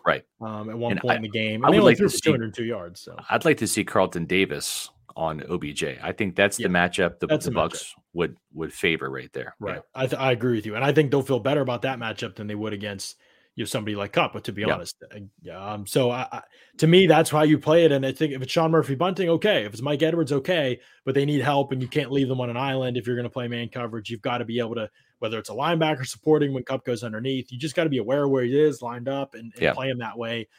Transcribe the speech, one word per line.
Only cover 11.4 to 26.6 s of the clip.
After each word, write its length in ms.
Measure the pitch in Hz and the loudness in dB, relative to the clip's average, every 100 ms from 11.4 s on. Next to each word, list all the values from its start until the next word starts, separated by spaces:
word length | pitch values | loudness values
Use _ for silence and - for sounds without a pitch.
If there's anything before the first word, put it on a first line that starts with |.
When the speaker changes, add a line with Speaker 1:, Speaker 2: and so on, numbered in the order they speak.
Speaker 2:
better 220 | 131 147 | 0 0
about 180 | 127 120 | 0 -2
that 160 | 131 123 | -4 -6
matchup 360 | 113 104 110 | -8 -8 -10
than 120 | 95 104 | -10 -8
they 80 | |
would 200 | 104 107 | -6 -6
against, 420 | 101 104 98 - - _ _ _ | -6 -8 -10 -12 -16 _ _ _
you 80 | - | -10
know, 40 | 107 | -4
somebody 300 | 120 107 101 | -4 -4 -4
like 160 | 101 | -2
Kupp, 220 | 185 147 | 0 -2
but 100 | 110 | -4
to 80 | - | -8
be 80 | 98 | -4
Speaker 1:
Yeah. 140 | 107 | -2
Speaker 2:
honest, 280 | 87 85 - - | -2 -6 -16 -18
uh, 80 | 104 98 _ | -18 -20 _
yeah, 180 | 85 87 | -18 -14
um, 280 | 101 104 101 | -10 -10 -2
so 240 | 143 123 | 2 2
I, 180 | 123 120 | 0 -6
I, 120 | - - _ _ - | -10 -14 _ _ 0
to 100 | 160 | 6
me, 200 | 185 180 | 8 8
that's 260 | 156 160 | 6 6
why 120 | 151 | 4
you 120 | 156 147 | 4 4
play 300 | 151 170 160 | 6 6 6
it. 60 | |
And 120 | 139 | 4
I 80 | 135 | 0
think 220 | 131 156 | -2 -2
if 80 | 131 | -4
it's 100 | 127 | -2
Sean 180 | 170 160 | 2 4
Murphy 240 | 160 143 | 4 2
Bunting, 360 | 135 180 190 175 | 0 -2 0 0
okay. 340 | 165 208 165 | 2 2 2
If 80 | 104 | -2
it's 80 | 110 | -6
Mike 220 | 139 147 | -2 2
Edwards, 280 | 160 170 143 | 2 2 0
okay. 480 | 143 139 175 135 120 _ _ 135 | 0 0 0 0 -4 _ _ 0
But 80 | |
they 100 | 135 | 0
need 160 | 143 147 | 2 2
help, 320 | 131 143 131 | 2 2 0
and 80 | 131 | -4
you 80 | 123 | -2
can't 240 | 151 127 | -2 0
leave 160 | 139 127 | 0 0
them 100 | 127 | -2
on 80 | 123 | -4
an 80 | 120 | -4
island 400 | 135 131 127 123 | -4 -2 -2 -4
if 80 | 120 | -4
you're 100 | 123 | -4
gonna 140 | 120 | -4
play 180 | 127 120 | -6 -6
man 220 | 120 117 | -6 -8
coverage. 400 | 127 120 113 104 | -8 -8 -10 -10
You've 100 | 117 | -8
gotta 240 | 127 123 | -4 -4
be 140 | 113 120 | -2 -2
able 160 | 113 | -2
to, 160 | 117 107 _ _ - | -4 -8 _ _ -8
whether 180 | 110 110 | -6 -6
it's 100 | 107 | -8
a 60 | |
linebacker 520 | 110 156 165 156 135 127 | -4 0 2 0 0 -6
supporting 460 | - 156 151 143 | -4 2 4 4
when 120 | 131 | -2